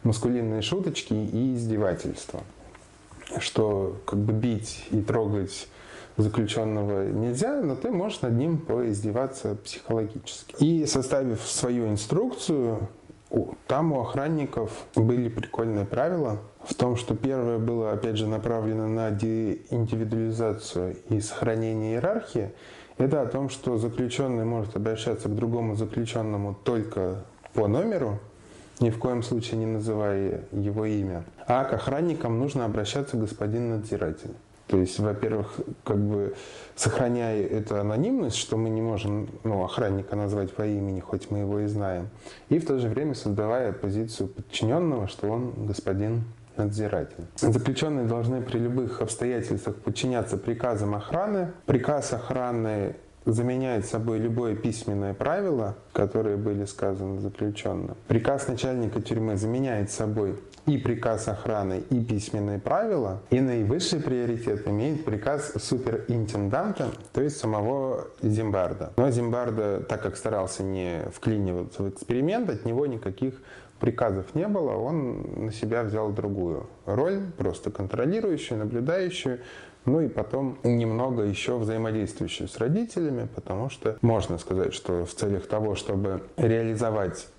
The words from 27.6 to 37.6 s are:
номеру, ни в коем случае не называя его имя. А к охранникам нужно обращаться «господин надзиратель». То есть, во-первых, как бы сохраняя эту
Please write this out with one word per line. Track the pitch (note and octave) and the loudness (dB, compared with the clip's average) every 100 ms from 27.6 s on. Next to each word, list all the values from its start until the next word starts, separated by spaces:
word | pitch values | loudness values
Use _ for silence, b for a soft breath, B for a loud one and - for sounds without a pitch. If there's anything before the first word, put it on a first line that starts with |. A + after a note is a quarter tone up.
| G#2 | 4
номеру, | A#2 G#3+ G3 B2 G#2 - B B B B B | 4 2 2 0 -2 -8 B B B B B
ни | A#2+ | 2
в | A2 | 2
коем | B2+ B2 | 0 0
случае | A#2 A#2+ A2 A2+ | 0 -2 -2 -2
не | A2 | 0
называя | A2 G#2+ G#2+ G#2 G2 G2 - - | -2 0 0 2 2 0 -2 -4
его | G#2 G2+ G#2 G#2+ | -2 0 0 0
имя. | G#2+ F#2+ F2 E2 - - | 0 0 -4 -8 -16 2
А | B2 | 2
к | C3+ | 4
охранникам | A2+ - C#3 E3+ D#3 A#2+ A2+ | 0 0 0 0 0 0 0
нужно | C#3 C#3 A#2 | 0 0 0
обращаться | G#2+ G2+ C#3+ C3+ A#2+ | 0 -2 -2 -2 -2
«господин | G#2+ - G#2 A2+ A#2+ | -2 -2 -2 0 0
надзиратель». | A2+ G#2 G2+ E2+ D#2+ - - - - - | -2 -2 -2 -2 -4 -10 -14 -20 -20 2
То | G2 | 4
есть, | F#2 - | 4 2
во-первых, | G#2 G2+ A2+ G#2+ G#2 - - - - | 0 2 0 0 -2 -4 -8 -8 0
как | G#2 | 2
бы | G#2 G#2 G2+ B B B B - | 4 2 0 B B B B -2
сохраняя | - - B2 A#2+ A#2 G#2+ | 0 2 2 2 2 2
эту | F#2+ A2 | 2 0